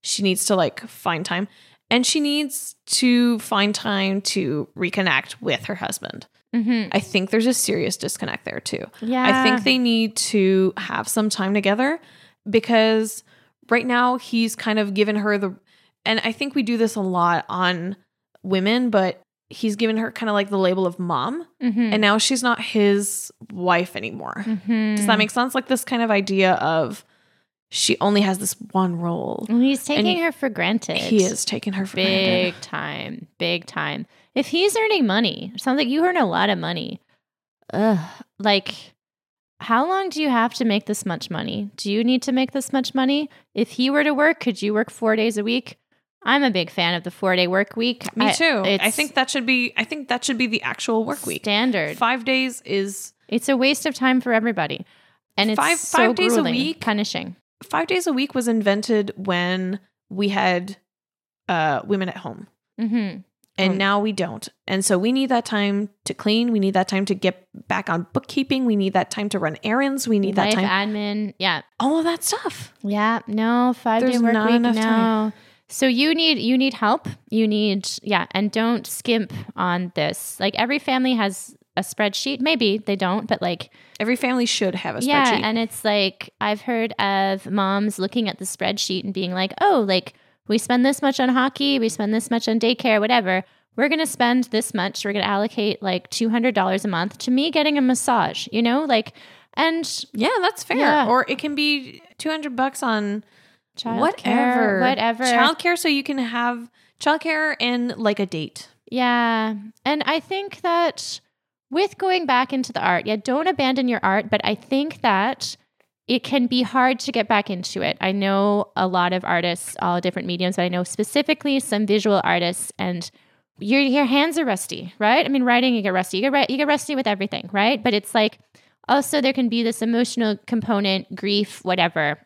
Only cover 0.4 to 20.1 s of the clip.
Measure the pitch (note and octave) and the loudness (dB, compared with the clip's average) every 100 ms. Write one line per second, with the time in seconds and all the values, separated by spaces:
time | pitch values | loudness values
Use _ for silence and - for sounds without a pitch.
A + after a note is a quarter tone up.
0.4 | - F#3+ D#3+ - A3+ - F#3+ E3+ F#3 F3 | 0 2 2 -2 -18 -8 -4 -4 -4 -4
1.4 | G3 _ - _ _ A#3+ B3+ D#4+ D4 D4 | -4 _ -20 _ _ 0 2 0 0 0
2.4 | D4 - - - - - B3+ B3 A#3+ A3+ | -2 -6 -12 -16 -4 2 4 4 4 0
3.4 | - G#3 G3+ G#3 G#3+ G3 F#3+ G3 G3 G3+ | -2 0 0 0 -2 -2 0 -2 -2 -2
4.4 | C#3+ D3 - - F3+ G3+ F#3 C3+ - - | -2 -2 -6 -6 -4 -2 2 0 -2 -8
5.4 | - A#2+ - F#3+ - - - - - _ | -2 -2 -4 -6 -6 -6 -10 -12 -16 _
6.4 | _ A#3 A3 A#3+ G#3 G3 - G3+ F#3+ A3 | _ -2 0 -2 0 -4 0 -2 2 2
7.4 | A#3 B3 - G#3 D#3 - G#3 - - - | 2 0 0 0 -2 -4 -6 -6 -8 -8
8.4 | - - - - - - A3 B3+ B3+ C4 | -8 -10 -8 -8 -10 -10 -4 0 2 4
9.4 | B3+ B3+ G#3+ C4 A#3+ A3+ A3+ A3 - G#3 | 4 2 2 2 4 2 2 -2 0 2
10.4 | F#3+ F#3+ F#3 - - - G#3+ - G#3+ - | 4 4 2 -2 -6 -6 -2 0 0 0
11.4 | F#3+ G#3 G3+ G#3 C4+ E4 - - - _ | 0 2 2 2 0 -2 -8 -20 -20 _
12.4 | - A3+ A3 A#3 A3 A3 A3 - _ _ | 0 0 4 4 6 4 0 -6 _ _
13.4 | _ _ _ B3 B3 A#3+ B3 B3+ - A3+ | _ _ _ 0 2 2 2 0 -2 0
14.4 | A3+ A3+ A3 G#3+ G3+ G3 G#3 G#3 G#3 G#3 | 0 -2 -2 0 0 2 2 2 0 0
15.4 | G3 F#3 _ _ _ _ - A3 - A3+ | -2 -6 _ _ _ _ -2 0 -2 -4
16.4 | C#4 C#4 A3+ A#3 A3 G#3+ F#3+ F3+ E3+ E3+ | -2 -2 0 2 0 0 -2 2 2 2
17.4 | - F3+ F3+ F3+ F3+ G3 _ _ _ _ | -2 -2 0 0 -6 -10 _ _ _ _
18.4 | - F#3+ F#3+ A#3+ B3 G#3 F#3 - _ _ | -2 0 2 2 2 2 0 -4 _ _
19.4 | _ - A3+ G3+ A3+ A3 A#3 | _ -4 -2 0 0 0 -4